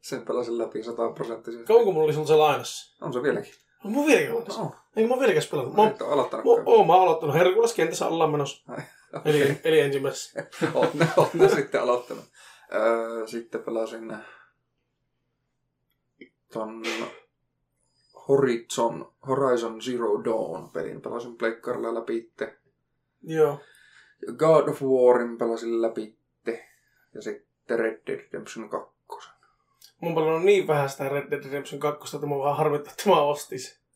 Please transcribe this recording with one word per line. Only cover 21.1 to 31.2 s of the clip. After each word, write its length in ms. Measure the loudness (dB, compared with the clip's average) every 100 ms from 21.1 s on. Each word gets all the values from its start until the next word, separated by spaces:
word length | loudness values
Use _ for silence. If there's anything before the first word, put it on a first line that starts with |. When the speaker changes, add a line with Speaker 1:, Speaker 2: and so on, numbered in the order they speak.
| -12 -12 -6
Speaker 1:
pleikkarilla 560 | -6 -6 -8 -6 -6 -6
läpi 220 | -6 -8
itse. 400 | -8 _ -10 _ _ _ _ _ _ _
Speaker 2:
Joo. 360 | -8 2 2 2 -12 _ _ _ _ _ -14
Speaker 1:
Ja 60 |
God 340 | 0 6 6 4
of 140 | -2
Warin 560 | 2 6 6 6 2 -4
pelasin 440 | -4 -2 -2 0
läpi 220 | 0 -2
itse. 640 | -12 _ _ _ -8 -8 -12 _ _ _ _
Ja 80 | -14
sitten 580 | -12 -12 _ _ _ -2
Red 220 | -2 -4 -10
Dead 120 | -10
Redemption 500 | -10 -14 -14 -14 -10
kakkosen. 640 | -10 -10 _ _ -18 -18 _ _ _ _ _ -20 _
Speaker 2:
Mun 120 | -6
on 40 | -2
pelannut 280 | 0 2
niin 240 | 4 4 4
vähän 220 | 0 0
sitä 200 | -4 -4
Red 220 | -4